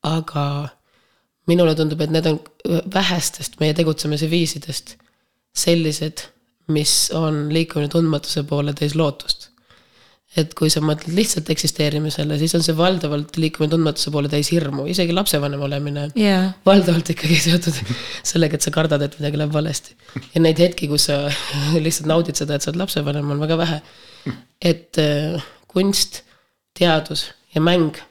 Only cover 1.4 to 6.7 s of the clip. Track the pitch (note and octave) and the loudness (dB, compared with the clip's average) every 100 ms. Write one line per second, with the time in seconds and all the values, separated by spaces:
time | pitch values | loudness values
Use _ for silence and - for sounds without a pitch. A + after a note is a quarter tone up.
1.4 | - E3+ E3+ D#3 D#3 D3+ D#3 D#3+ D#3+ D#3 | 0 4 4 4 0 0 0 2 2 0
2.4 | - _ D3+ E3+ F#3+ F#3+ F#3+ F3 - - | -4 _ -2 -2 0 0 0 0 -2 -6
3.4 | - - D#3 D3+ D#3+ D3+ D#3 D3 D#3 E3+ | -12 -2 0 2 0 0 -2 -2 0 0
4.4 | D#3+ D#3 - C#3 - - _ _ _ _ | 0 -4 -8 -12 -12 -20 _ _ _ _
5.4 | _ - - E3+ D#3+ D3+ D#3 - - _ | _ -4 2 4 2 -2 -6 -8 -16 _
6.4 | _ _ - | _ _ -2